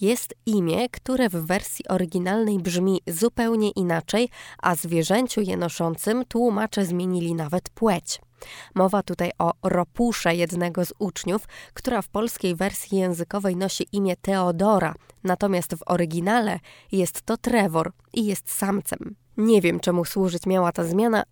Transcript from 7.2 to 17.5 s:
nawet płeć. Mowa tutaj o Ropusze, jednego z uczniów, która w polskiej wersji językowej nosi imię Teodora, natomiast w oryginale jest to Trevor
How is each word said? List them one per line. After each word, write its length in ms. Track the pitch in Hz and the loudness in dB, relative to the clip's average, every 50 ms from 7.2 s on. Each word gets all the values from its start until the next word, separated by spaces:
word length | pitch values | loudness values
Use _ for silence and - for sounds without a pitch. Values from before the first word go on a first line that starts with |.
| 170 170 170 | 0 -2 -2
nawet 360 | 165 156 147 170 180 - - | -2 -2 -2 -2 -4 -4 -6
płeć. 500 | - - 226 220 180 170 - - - - - _ _ _ - - - - - - - | -4 0 2 2 2 2 -2 -6 -10 -10 -12 _ _ _ -20 -18 -18 -18 -20 -6 0
Mowa 280 | 190 185 190 208 196 | 2 2 4 4 0
tutaj 280 | - - 175 - 175 - - - | 0 -2 -4 -2 -2 -4 -2 0
o 140 | - 170 - - | 0 0 0 -2
Ropusze, 720 | - 185 175 180 175 - _ - 240 240 208 - - 170 170 | -2 0 0 0 0 -2 _ 0 0 0 0 0 0 0 2
jednego 480 | 175 170 165 175 175 175 175 160 185 175 | 2 0 -2 0 -2 -2 -2 -2 -2 -4
z 80 | - - - | -4 -4 -4
uczniów, 440 | 214 180 - - - 190 190 226 - - - - - - - | -6 -4 -4 -6 -4 -2 -2 -2 -4 -8 -16 -20 -20 -18 -18
która 280 | - - 254 247 202 | -8 -4 -2 -2 -2
w 60 | - - | -4 -4
polskiej 460 | - 202 226 233 - - - 180 170 | -4 -4 -4 -4 -4 -2 -2 -2 0
wersji 440 | 165 190 202 190 - - - 196 190 | 0 -2 -2 -2 -6 -6 -2 0 0
językowej 580 | 185 180 170 165 170 - - 202 196 190 180 | 2 0 0 -2 -4 -4 -4 -2 -2 -2 -2
nosi 300 | 180 190 190 - - - - | 0 -2 -4 -2 -4 -6 -4
imię 240 | - 202 196 185 180 | -2 0 0 0 -2
Teodora, 800 | - - 196 196 190 180 180 170 165 196 214 214 185 170 156 - - - - - _ - | -2 -2 0 0 2 2 0 2 2 4 4 4 4 2 0 -4 -8 -16 -20 -16 _ -2
natomiast 500 | 185 175 - 202 196 185 180 165 - 175 | -2 0 2 2 0 0 0 -2 -4 -6
w 80 | 160 - | -8 -2
oryginale 720 | - 180 180 175 156 165 170 170 202 226 247 214 202 170 175 - - - - - - | -2 0 0 0 0 -2 -2 0 2 2 2 2 0 -2 -4 -8 -14 -20 -20 -10 -2
jest 300 | 196 190 180 - - - | 0 0 0 0 -2 -6
to 140 | - - 226 | -4 -4 -4
Trevor 560 | - - 240 | -2 0 2